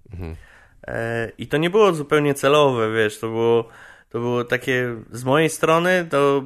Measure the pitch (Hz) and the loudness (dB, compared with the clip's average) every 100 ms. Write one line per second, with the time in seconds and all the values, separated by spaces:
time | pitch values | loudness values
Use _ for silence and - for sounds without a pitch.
0 | - 87 85 80 - - _ - - 117 | -18 -12 -12 -12 -18 -20 _ -20 -10 -8
1 | 117 117 113 - 120 151 170 208 202 160 | -6 -6 -6 -10 -6 -2 0 4 2 2
2 | 143 151 147 139 135 151 143 123 110 113 | 0 0 2 0 2 4 4 2 0 0
3 | 107 - 113 113 117 117 113 - - - | -2 -2 -6 0 2 2 0 -12 -20 -20
4 | _ 117 120 120 120 127 139 127 123 113 | _ -6 -4 -2 -2 -4 -2 -2 -2 -8
5 | - 117 127 147 160 160 160 165 175 185 | -14 -8 0 2 0 0 2 2 2 0
6 | 165 143 143 139 | 0 0 2 0